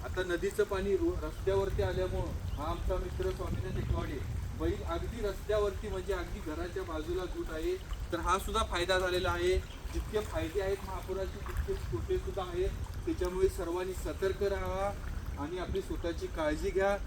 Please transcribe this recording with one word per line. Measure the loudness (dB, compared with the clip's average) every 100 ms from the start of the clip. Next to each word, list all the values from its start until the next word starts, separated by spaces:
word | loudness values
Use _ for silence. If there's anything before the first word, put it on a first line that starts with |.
आता | -2 -2
नदीचं | 0 2 2 2
पाणी | 2 2 2 4
रो-, | 2 2 -2
रस्त्यावरती | -2 2 2 2 2
आल्यामुळं, | 2 2 0 0 0 -2 -4 -2
हा |
आमचा | -2 0 0 0
मित्र | 0 -2 -2
स्वामीनाथ | -2 -2 -2 0 -2
टेकवाडे, | 0 0 0 -4 -4 -4 -4 0
बैल | 0 0
अगदी | -2 -2 -2 -2
रस्त्यावरती, | -2 -2 2 4 4 0 -4
म्हणजे | -4 -2
अगदी | -2 -2 -4 -4
घराच्या | -4 -4 -4
बाजूला | -4 -4 -2 -2
दूध | -2 -4 -4
आहे. | -2 0 -2 -4 -6 -2
तर | 0
हा | 2 2
सुद्धा | 2 0
फायदा | 2 0 4 4
झालेला | 4 2 2
आहे. | 2 4 4 0 -8 -4
जितके | -4 0 -2
फायदे | 0 -2 0 0
आहेत | 0 0 -2
महापुराचे, | -6 -4 -2 -2 -4 -2
तितके | -2 0 0 -2
तोटे | -2 0 0
सुद्धा | 0 -2
आहेत. | -2 2 2 0 -4 -4 -2
त्याच्यामुळे | 0 2 4 4
सर्वांनी | 4 -2 0 -2
सतर्क | -2 -4 0 0 2
राहा | 2 2 0 0 0 -2 -4 -4 -4 -4
आणि | -4 -4
आपली | -2 -2
स्वतःची | -2 -2 -2 -2 -4
काळजी | 0 0 2 2
घ्या. | 4 4 2